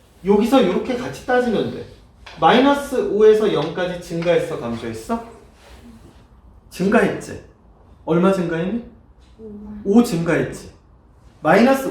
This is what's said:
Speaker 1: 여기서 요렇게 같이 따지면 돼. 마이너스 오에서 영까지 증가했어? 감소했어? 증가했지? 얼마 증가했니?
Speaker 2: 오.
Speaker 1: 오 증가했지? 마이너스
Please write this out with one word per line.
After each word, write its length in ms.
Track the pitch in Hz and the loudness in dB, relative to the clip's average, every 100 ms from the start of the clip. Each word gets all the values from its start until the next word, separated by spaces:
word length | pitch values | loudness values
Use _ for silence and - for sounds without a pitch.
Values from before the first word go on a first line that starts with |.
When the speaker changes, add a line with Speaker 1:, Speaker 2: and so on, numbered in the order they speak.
| _ _ | _ _
Speaker 1:
여기서 420 | 180 208 - 262 180 | 0 2 4 2 2
요렇게 300 | 190 - 240 | 0 -4 -6
같이 280 | 135 - | -8 -12
따지면 460 | - 247 233 180 117 | -2 0 0 -2 -4
돼. 160 | - - - - _ - - | -8 -16 -20 -20 _ -20 0
마이너스 680 | 160 226 277 277 - 247 - | 4 6 4 2 -2 -4 -2
오에서 400 | 202 220 214 208 | 4 6 6 2
영까지 500 | 151 160 175 175 - | 0 -4 -4 -6 -6
증가했어? 560 | - 170 170 165 - 139 | -8 -4 0 0 0 -6
감소했어? 640 | 120 113 117 107 - 226 - - - _ - - 233 - - - _ _ - - _ | -8 -8 -10 -10 -8 -8 -8 -20 -20 _ -20 -20 -20 -20 -20 -20 _ _ -20 -20 _
증가했지? 720 | - 190 233 196 - - 92 - _ _ _ _ - | -4 2 2 2 -4 -10 -16 -18 _ _ _ _ -16
얼마 280 | - 170 190 | -2 2 2
증가했니? 520 | 185 165 165 185 233 - - _ _ _ _ 220 208 208 - | 0 -2 -4 -4 -6 -10 -20 _ _ _ _ -18 -18 -18 -10
Speaker 2:
오. 140 | 196 233 | 2 4
Speaker 1:
오 40 | |
증가했지? 720 | 233 170 165 143 127 - - - _ _ _ _ _ _ | 4 -2 0 -2 -2 -8 -18 -20 _ _ _ _ _ _
마이너스 460 | 151 196 247 269 - | 2 4 4 2 -2